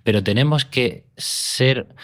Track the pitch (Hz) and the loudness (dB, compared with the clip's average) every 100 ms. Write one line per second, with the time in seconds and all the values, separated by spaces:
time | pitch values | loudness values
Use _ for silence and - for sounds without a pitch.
0 | - 104 95 104 143 151 - - 120 - | 0 0 2 2 2 0 -2 -2 -2 -4
1 | - - - - - - 131 127 - - | -16 -12 -8 -6 -6 0 2 2 -4 -16